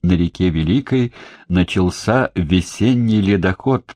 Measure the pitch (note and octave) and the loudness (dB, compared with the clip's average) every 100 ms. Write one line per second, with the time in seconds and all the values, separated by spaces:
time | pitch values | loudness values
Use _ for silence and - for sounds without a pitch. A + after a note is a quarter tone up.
0 | F2 E2+ E2+ - F2+ D#2+ D#2+ B2+ C#3 C3 | 0 0 0 -2 -2 0 0 -2 0 -2
1 | A#2+ - - - - F2+ F2 G2+ F2+ - | -2 -8 -20 -18 -2 0 0 0 0 -2
2 | - B2 A2 F2+ D#2 F2+ - - G#2+ B2 | -2 0 0 -2 0 0 0 -2 0 2
3 | A2+ G#2+ G2 G2+ F#2 F#2 C3+ B2+ - | 2 2 2 2 0 -2 -2 -2 -4